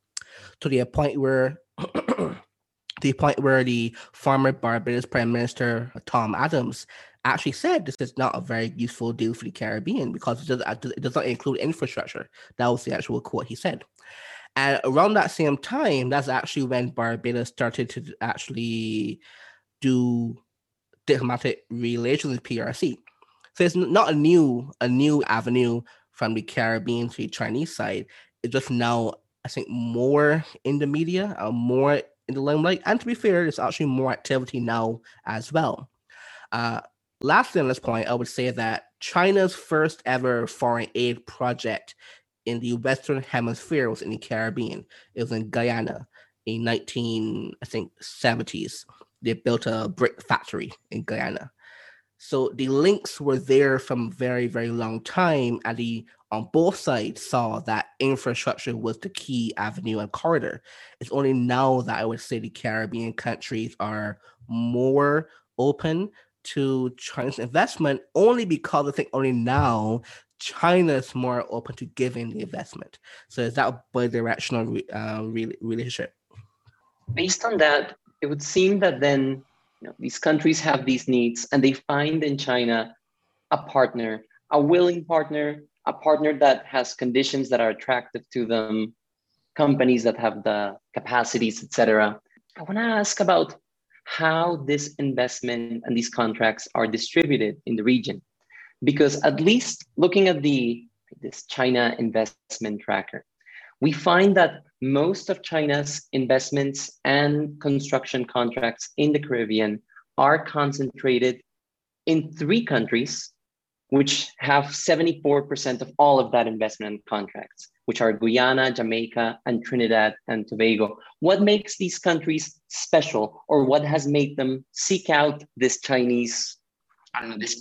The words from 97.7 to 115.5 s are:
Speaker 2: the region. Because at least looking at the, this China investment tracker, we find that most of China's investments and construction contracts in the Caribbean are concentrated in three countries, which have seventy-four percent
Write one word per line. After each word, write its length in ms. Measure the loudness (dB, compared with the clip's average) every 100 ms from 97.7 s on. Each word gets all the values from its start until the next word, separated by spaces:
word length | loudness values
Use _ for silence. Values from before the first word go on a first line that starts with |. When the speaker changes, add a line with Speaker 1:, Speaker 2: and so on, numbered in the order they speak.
| 0
Speaker 2:
the 80 |
region. 360 | 2 2 2 -8 -12 _ _ -20 -20 _
Because 380 | 0 4 4 4
at 180 | 2 4
least 460 | 4 4 2 -8 -10 2
looking 320 | 4 6 4
at 140 | 4
the, 460 | 2 2 0 -2 -10 _ _ -16
this 220 | -16 -16 -14
China 500 | -2 2 4 2 2
investment 800 | 0 0 -2 -4 _ -8 -6 -6
tracker, 440 | -2 -4 -4 -12 -14 _ _ -20 -20 _
we 120 | 0
find 440 | 2 4 6 8 8
that 260 | 4 2 _ _
most 500 | 0 2 2 0 -4
of 100 | -6
China's 640 | -2 0 2 0 0 -8 -4
investments 800 | -2 2 2 2 0 -2 -4 -10 -8
and 560 | 0 2 4 2 -2 -4
construction 640 | 0 0 0 -2 -2 -4 -2
contracts 640 | -2 -2 0 -2 -4 -10 0
in 140 | 2
the 80 | 2
Caribbean 640 | 0 -2 0 2 0 -2 -8 -20 _ 2
are 240 | 4 4
concentrated 960 | 0 -2 -2 -2 -6 -2 2 2 2 0 _ _ _ _ _ _ 0
in 260 | 0 0
three 320 | -6 0 0
countries, 680 | 2 0 2 0 -2 -6 -12 _ _ _ _ _ _
which 400 | 2 2 0 -4 -6
have 380 | 2 2 2 -4
seventy-four 680 | 0 2 2 0 2 2
percent 380 | 0